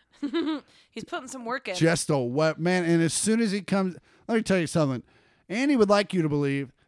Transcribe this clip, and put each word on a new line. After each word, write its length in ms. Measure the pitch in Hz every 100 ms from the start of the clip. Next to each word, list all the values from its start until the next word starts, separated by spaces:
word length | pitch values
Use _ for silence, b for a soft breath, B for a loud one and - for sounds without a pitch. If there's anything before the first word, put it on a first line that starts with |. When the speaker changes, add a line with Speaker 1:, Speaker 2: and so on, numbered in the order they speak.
| _
Speaker 1:
<laughs> 120 | - 285 302 285 302 - b b
He's 120 | 226
putting 240 | - 349 254
some 180 | 262 226
work 220 | 262 -
in. 80 | 185
Speaker 2:
Just 360 | 160 170 -
a 60 | 143
wet 420 | 120 135 160 151
man. 260 | 170 180 170
And 160 | 170
as 120 | 165
soon 280 | - 190 226
as 100 | 226
he 100 | 202
comes, 360 | 175 196 190 156 b b b
let 80 | 233
me 80 |
tell 160 | - 185
you 80 | 156
something. 340 | 170 147 123 - b b b b
Andy 260 | 202 277 269
would 140 | 202
like 240 | 202 202
you 80 | 185
to 80 | 156
believe 420 | 147 143 139 131 _